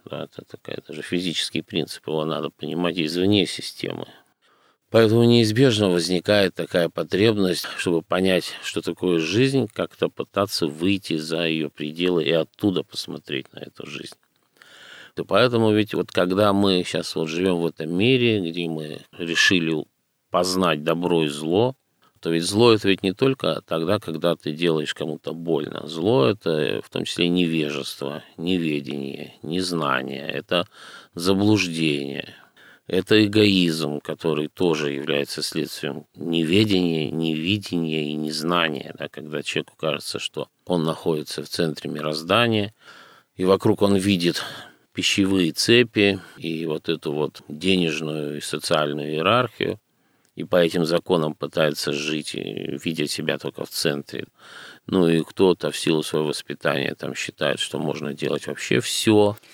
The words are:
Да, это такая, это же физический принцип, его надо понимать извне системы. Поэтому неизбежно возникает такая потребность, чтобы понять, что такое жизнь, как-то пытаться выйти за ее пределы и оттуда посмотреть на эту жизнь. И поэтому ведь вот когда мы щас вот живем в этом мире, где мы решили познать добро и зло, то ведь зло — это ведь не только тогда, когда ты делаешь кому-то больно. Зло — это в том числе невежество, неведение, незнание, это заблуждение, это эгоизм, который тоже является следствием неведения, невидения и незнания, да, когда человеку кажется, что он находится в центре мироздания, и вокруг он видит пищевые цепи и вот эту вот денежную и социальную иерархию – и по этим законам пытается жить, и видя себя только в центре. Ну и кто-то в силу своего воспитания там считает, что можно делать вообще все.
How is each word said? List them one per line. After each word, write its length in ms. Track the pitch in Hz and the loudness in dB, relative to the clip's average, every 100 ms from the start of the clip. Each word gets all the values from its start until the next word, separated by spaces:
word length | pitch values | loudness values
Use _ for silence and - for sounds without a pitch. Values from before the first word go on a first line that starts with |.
| - | -14
Да, 180 | 76 80 | -12 -12
это 180 | - - | -14 -18
такая, 300 | - - - | -18 -12 -14
это 160 | - | -12
же 80 | 76 | -12
физический 600 | - 87 90 78 - 76 | -4 -2 -2 -4 -4 -6
принцип, 460 | - 85 69 - - | -4 -4 -4 -6 -6
его 160 | 78 | -4
надо 260 | 78 76 73 | -2 -4 -6
понимать 480 | - 76 78 87 90 | -8 -6 -2 -2 0
извне 460 | 76 85 95 104 85 | -2 2 4 4 2
системы. 600 | - - - 50 50 50 - _ _ _ _ _ _ _ | -2 -10 -8 -8 -8 -12 -16 _ _ _ _ _ _ _
Поэтому 340 | 110 113 113 120 | 4 6 6 6
неизбежно 640 | 120 110 107 135 107 101 | 6 6 4 4 4 2
возникает 680 | 87 85 90 - 104 95 - | 2 2 -2 2 2 2 -2
такая 320 | 82 90 82 | -2 0 0
потребность, 800 | - 80 92 110 104 92 80 - - | -2 -2 2 2 4 2 0 -4 -6
чтобы 240 | - 85 | 0 0
понять, 520 | - 90 95 92 - - | 0 0 2 2 -2 -10
что 180 | - - | -8 -6
такое 380 | 82 85 92 85 | -6 -4 0 0
жизнь, 480 | 80 101 135 135 107 | 0 2 2 2 -2
как-то 340 | - 87 - 85 | -4 -8 -2 -4
пытаться 600 | - - - 101 - 82 | -4 -8 -2 -2 -2 -4
выйти 500 | 76 90 98 - 80 | 0 0 0 -2 -6
за 240 | 78 82 | -2 -2
ее 280 | 85 80 76 | 0 -2 -4
пределы 540 | - 76 80 90 87 | -6 -8 -2 0 2
и 80 | 78 | 2
оттуда 520 | 82 78 - 107 90 | 2 0 -2 -2 -2
посмотреть 680 | - - - 76 - 69 - | -4 -10 -10 -12 -8 -8 -8
на 80 | - | -14
эту 260 | - - - | -18 -16 -14
жизнь. 300 | 71 - - _ _ _ _ - - - - - - | -14 -14 -18 _ _ _ _ -20 -20 -20 -20 -18 -10
И 60 | |
поэтому 500 | 80 98 123 120 110 | 0 4 4 4 4
ведь 200 | 107 107 - | 4 2 0
вот 160 | 90 | -2
когда 420 | - 90 92 104 | 0 0 4 4
мы 300 | 98 101 92 87 | 4 4 2 0
щас 300 | - 85 - | -4 -4 -4
вот 120 | 80 | -4
живем 340 | 80 95 87 | 0 0 0
в 40 | 85 | -2
этом 260 | - 80 | -4 -6
мире, 480 | 87 113 131 120 107 | 0 2 4 2 0
где 300 | 85 85 85 | -2 -4 -6
мы 320 | 80 76 - - - | -6 -8 -12 -16 -10
решили 640 | 85 82 - 92 80 78 - _ _ _ _ | -4 2 4 4 2 -2 -4 _ _ _ _
познать 540 | 90 90 92 90 76 | 0 0 2 2 2
добро 400 | 76 82 87 87 | 0 0 2 2
и 40 | 76 | 2
зло, 480 | 73 78 90 123 131 _ _ _ _ | -2 0 2 2 -2 _ _ _ _
то 120 | 85 | -2
ведь 120 | 82 | -2
зло — 300 | 87 104 120 | 0 4 6
это 140 | 107 98 | 6 4
ведь 160 | 95 | 2
не 100 | 95 | 0
только 480 | 92 135 131 87 - - | 0 0 0 -2 -4 -4
тогда, 340 | 82 82 104 | -2 0 -2
когда 360 | - 80 85 82 | -2 -4 -2 -2
ты 160 | 85 | -4
делаешь 420 | 76 87 78 76 | -2 0 0 -2
кому-то 400 | - 78 78 - | -6 -6 -8 -8
больно. 540 | 82 85 78 - - 76 | -8 -2 -2 -2 -8 -10
Зло — 400 | 82 90 127 131 | -2 2 4 4
это 520 | 107 - 78 64 52 | 2 0 0 0 -2
в 60 | - | -4
том 160 | 50 50 | -6 -4
числе 240 | - 87 | 0 2
невежество, 960 | 90 85 80 73 73 69 - 69 73 - - | 4 2 2 -2 -4 -8 -8 -8 -8 -12 -8
неведение, 960 | 85 92 82 73 67 71 69 69 73 - | -2 0 0 -4 -4 -8 -8 -10 -14 -14
незнание, 840 | 67 87 87 87 73 65 65 67 71 | -6 -4 -2 -2 0 -2 -2 -10 -8
это 400 | 69 - 90 87 - - - - | -8 -2 -2 -2 -10 -20 -20 -16
заблуждение, 1200 | - 87 98 104 107 90 82 80 71 69 69 - - - _ - - - | -4 0 2 4 4 2 0 0 0 -4 -8 -12 -16 -20 _ -20 -20 -4
это 360 | 90 92 107 104 | -2 4 4 6
эгоизм, 720 | 107 104 95 87 80 76 73 | 6 6 6 4 2 -2 -4
который 480 | - 76 82 76 76 | -6 -6 -2 -2 -4
тоже 440 | - 90 78 73 | 0 0 2 -2
является 500 | 69 76 73 71 - | -4 -2 -2 -2 -4
следствием 640 | 76 82 73 - 71 71 - - | -6 -4 -6 -6 -8 -8 -12 -12
неведения, 960 | 82 82 78 95 110 95 87 80 76 | -4 0 2 4 4 4 2 0 -2
невидения 1000 | 80 82 78 82 104 95 87 80 78 73 | -2 -2 -2 -2 -2 -2 -4 -2 -2 -4
и 40 | |
незнания, 840 | 76 76 76 78 87 80 71 71 - | -4 -6 -4 -2 0 0 -2 -10 -12
да, 100 | 73 | -12
когда 340 | - 76 76 | -12 -10 -8
человеку 320 | - 78 73 - | -6 -6 -6 -6
кажется, 420 | 80 73 - - | -4 -4 -6 -8
что 280 | - - 67 _ - | -8 -10 -12 _ -2
он 180 | 87 | 0
находится 600 | 80 80 87 78 76 - | 0 -2 -2 -2 -4 -10
в 60 | 71 | -8
центре 400 | - 85 71 71 | -4 -2 -4 -8
мироздания, 840 | 73 76 78 82 104 120 110 101 _ - - - - _ - | -6 -6 -6 0 2 4 2 -2 _ -20 -20 -20 -20 _ -2
и 100 | 92 | 2
вокруг 360 | 95 110 101 | 4 4 2
он 140 | 98 101 | 4 4
видит 480 | 95 95 85 80 - - - _ _ | 4 2 2 -2 -6 -12 -18 _ _
пищевые 580 | - 90 - 98 95 85 | -4 -2 2 2 4 2
цепи 680 | - - 117 120 - 101 98 - - | 0 4 4 4 4 2 2 -6 -12
и 280 | 82 80 80 | -8 -6 -4
вот 240 | 78 - | -6 -4
эту 220 | 78 78 | -4 -4
вот 300 | 73 71 - - | -2 -4 -6 -16
денежную 920 | 76 90 92 85 78 80 78 73 73 | -4 0 2 2 0 -4 -6 -6 -6
и 40 | |
социальную 720 | - 76 - 80 76 73 73 | -6 -6 0 0 0 -2 -4
иерархию – 680 | 78 87 120 123 - 92 95 _ _ _ _ _ - | -2 2 2 0 -2 -4 -4 _ _ _ _ _ -12
и 60 | |
по 140 | 80 90 | 0 2
этим 280 | 85 87 78 | 2 2 0
законам 480 | 85 - 90 78 | 0 0 0 0
пытается 580 | 73 73 - 78 73 - | -4 -6 0 0 0 -4
жить, 420 | 71 76 78 73 - | -4 -4 -6 -6 -8
и 420 | 50 52 - 69 | -8 -8 -8 -6
видя 240 | 82 80 73 | -6 -4 -4
себя 320 | - 78 71 | -4 -4 -4
только 260 | - - - | -6 -10 -10
в 40 | |
центре. 580 | - 82 71 - - - _ - - - - - | -4 -2 -2 -6 -10 -12 _ -20 -20 -20 -18 -2
Ну 240 | 95 85 | 2 4
и 140 | 82 | 4
кто-то 480 | 80 - 95 87 78 | 0 4 4 4 -2
в 60 | - | -4
силу 260 | - 78 | 0 0
своего 240 | 76 78 76 | 0 -2 -2
воспитания 680 | - - 73 82 71 67 | -4 -8 -4 -2 0 -2
там 220 | - 71 73 | -6 -8 -8
считает, 440 | - - 76 67 | -10 -4 -2 -2
что 200 | - - | -4 -4
можно 340 | 76 71 71 | -4 -4 -6
делать 320 | 71 73 71 - | -6 -4 -4 -6
вообще 340 | 71 - 123 | -8 -2 0
все. 560 | - - - 107 104 101 _ | 0 -2 2 4 4 0 _